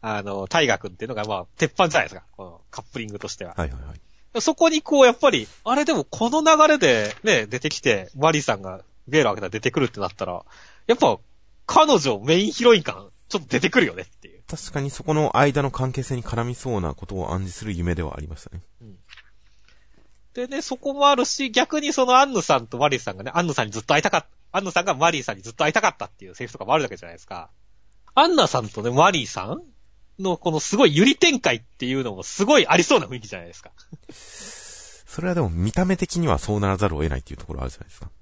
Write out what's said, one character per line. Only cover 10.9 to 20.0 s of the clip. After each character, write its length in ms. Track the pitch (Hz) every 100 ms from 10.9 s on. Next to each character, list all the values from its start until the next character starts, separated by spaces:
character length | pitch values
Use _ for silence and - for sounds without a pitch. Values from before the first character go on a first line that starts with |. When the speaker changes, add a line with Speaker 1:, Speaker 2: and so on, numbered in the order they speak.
| -
Speaker 1:
っ 20 |
ぱ、 220 | 139 104 - - _ - -
彼 340 | - 311 240
女 200 | 139 104
メ 200 | 117 170
イ 100 | 208
ン 20 |
ヒ 120 | -
ロ 100 | 240
イ 60 | 220
ン 40 |
感、 260 | 151 92 98 - -
ち 80 | 202
ょ 20 |
っ 40 |
と 40 | 143
出 120 | 127
て 100 | 156
く 100 | 254
る 60 | 156
よ 80 |
ね 100 | 92
っ 20 | 90
て 220 | - -
い 80 | -
う。 60 | -
Speaker 2:
確 240 | 160 -
か 100 | -
に 80 | 139
そ 140 | -
こ 100 | -
の 240 | 151 143 -
間 240 | 143 139
の 100 | 139
関 200 | - 131
係 120 | 127
性 120 | 127 127
に 80 |
絡 200 | 113 117
み 120 | 117 123
そ 220 | 131 110
う 40 |
な 120 | 85
こ 120 | 69 -
と 100 | 95
を 160 | 87
暗 80 | 90
示 180 | 92 87
す 80 | 107
る 80 |
夢 220 | 87 87 85
で 80 |
は 120 | 80 69
あ 20 |
り 80 | 73
ま 80 | 78
し 80 |
た 60 | -
ね。 120 | 87 - _
Speaker 1:
う 40 | 113
ん。 120 | 92 - - - - _ - - - _ -